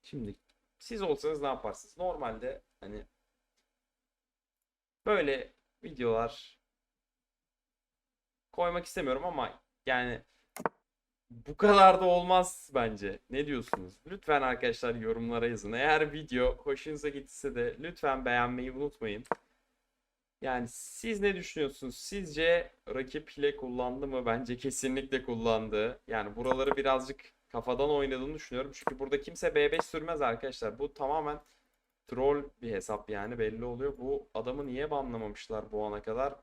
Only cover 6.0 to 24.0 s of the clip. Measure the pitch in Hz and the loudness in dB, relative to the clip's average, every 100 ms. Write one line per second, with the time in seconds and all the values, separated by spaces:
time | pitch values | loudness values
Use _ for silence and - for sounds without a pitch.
6 | 120 113 113 - - _ _ _ _ _ | 2 2 0 -6 -20 _ _ _ _ _
7 | _ _ _ _ _ _ _ _ _ _ | _ _ _ _ _ _ _ _ _ _
8 | _ _ _ _ _ - 175 175 175 185 | _ _ _ _ _ -2 0 0 -4 -4
9 | 143 131 175 151 117 - _ _ - 127 | -2 0 -2 -4 -4 -8 _ _ -2 0
10 | 123 117 _ _ _ - - _ _ _ | 0 -6 _ _ _ -4 -4 _ _ _
11 | _ _ _ 117 127 147 208 202 190 185 | _ _ _ -18 -14 4 8 12 12 12
12 | 185 175 180 185 180 - - 135 117 104 | 6 4 6 6 6 -4 -2 0 0 -2
13 | 101 - _ 127 147 131 107 98 92 - | -6 -6 _ -4 -2 -4 -2 -6 -6 -16
14 | - 98 - 147 131 120 123 113 120 117 | -14 -10 2 2 2 0 -2 0 -2 -2
15 | 110 113 117 117 120 113 101 113 147 156 | -2 -2 0 0 0 -2 -4 0 4 4
16 | 151 151 147 123 127 127 147 135 156 151 | 2 -2 -4 2 2 2 -4 -4 -4 -6
17 | 147 139 139 - 139 120 120 117 160 175 | -6 -6 -12 -8 -6 -2 -4 -4 -12 -2
18 | 143 131 127 120 120 123 127 127 147 - | 0 0 2 2 2 -2 -6 -6 -6 -4
19 | 110 104 - - _ _ _ _ _ _ | -6 -6 -4 -4 _ _ _ _ _ _
20 | _ _ _ _ 131 123 117 - - - | _ _ _ _ -4 -2 -4 -10 -14 -10
21 | 226 208 202 180 175 - 139 - 131 - | -6 0 0 0 -6 -4 -4 -4 -12 -10
22 | - 202 170 147 165 170 - _ - 123 | -8 -8 -6 2 4 4 2 _ -6 -6
23 | 131 151 151 - 143 143 127 123 123 131 | -4 -8 -10 0 0 0 -6 -2 -2 -2